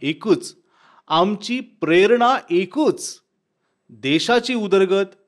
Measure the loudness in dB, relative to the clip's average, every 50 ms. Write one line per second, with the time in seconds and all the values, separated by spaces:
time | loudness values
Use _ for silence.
0 | -6 -6 -6 -4 0 0 0 0 0 -10 -18 _ _ _ _ _ _ _ _ _
1 | _ -2 0 2 2 0 -2 -6 -6 -8 -8 -8 -8 -10 _ -6 -2 2 4 4
2 | 4 4 4 4 4 2 2 0 -2 -2 -2 -2 -2 -2 -2 -2 0 0 0 -2
3 | -6 -14 -14 -16 _ _ _ _ _ _ _ _ _ _ _ _ _ _ -18 -8
4 | -4 -2 0 0 0 0 0 0 0 -2 -4 -4 -2 0 2 2 2 2 0 -2
5 | -2 -4 -8 _ _